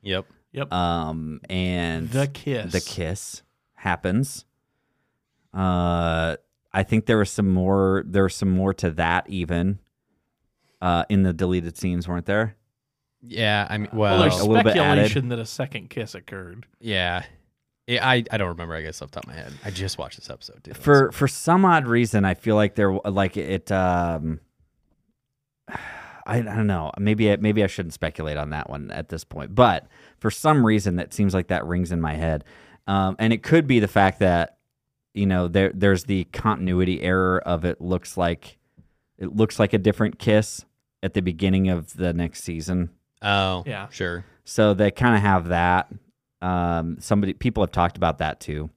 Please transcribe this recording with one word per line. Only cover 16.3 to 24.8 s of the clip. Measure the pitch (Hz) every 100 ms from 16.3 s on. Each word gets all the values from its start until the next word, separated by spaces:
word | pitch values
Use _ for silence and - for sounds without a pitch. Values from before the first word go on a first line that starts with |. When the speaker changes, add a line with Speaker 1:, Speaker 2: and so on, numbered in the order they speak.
| 98 90 95 - _
Speaker 1:
Yeah. | 113 98 90 90 - - _ _ _ _ -
Yeah, | 120 117
I, | 127 113
I | 110
don't | 92
remember, | 85 85 80
I |
guess, | 78 78
off | 73
the | 82
top | -
of | 71
my |
head. | 71 71
I | -
just | 90 95 -
watched | 65 -
this | -
episode, | - - -
too. | -
Speaker 3:
For, | - - 143 135
for | - 139
some | - - 175 190
odd | 165 123
reason, | 120 117 107 98
I |
feel | 92 - 107
like | 104 -
there, | 101
w-, | 95 104
like, | 95 95 101
it, | 76 92 -
um, | 95 92 87 87 82 78 80 _ _ _ _